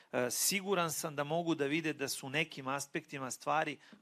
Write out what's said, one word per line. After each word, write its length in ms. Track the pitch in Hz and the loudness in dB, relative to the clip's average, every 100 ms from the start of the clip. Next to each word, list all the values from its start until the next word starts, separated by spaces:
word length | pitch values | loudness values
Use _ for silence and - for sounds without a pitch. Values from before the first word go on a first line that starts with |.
| - | -4
a, 180 | 127 123 | 0 0
siguran 600 | - - 190 190 190 170 | 2 2 2 2 2 2
sam 240 | 147 160 143 | 0 -4 -2
da 80 | |
mogu 300 | 147 165 170 | 0 2 2
da 120 | 160 143 | 2 2
vide 260 | 156 156 | 2 0
da 160 | 135 135 | -2 -2
su 180 | - 139 | -4 -2
u 40 | |
nekim 380 | 139 160 - 131 | -2 -2 -4 -4
aspektima 600 | 139 143 170 147 143 131 | -4 -2 -6 -6 -6 -6
stvari 480 | - - 147 156 139 - - | -4 0 2 2 -4 -12 -20